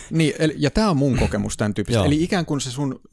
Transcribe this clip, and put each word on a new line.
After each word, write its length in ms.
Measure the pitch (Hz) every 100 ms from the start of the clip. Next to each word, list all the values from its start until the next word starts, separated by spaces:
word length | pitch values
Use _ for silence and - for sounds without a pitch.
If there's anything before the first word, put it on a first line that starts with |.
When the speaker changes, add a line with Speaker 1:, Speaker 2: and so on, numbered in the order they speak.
| -
Speaker 1:
Niin, 240 | 160 156 -
eli, 140 | 160 -
ja 140 | 147
tää 180 | - 220
on 80 | 151
mun 200 | 139 120
kokemus 400 | 113 107 104 -
tän 160 | 107
tyyppistä. 260 | 104 98 113
Speaker 2:
Joo. 60 | 98
Speaker 1:
Eli 180 | 151
ikään 220 | 175 196 160
kuin 160 | 147
se 100 | 127
sun 280 | 123 139 127 -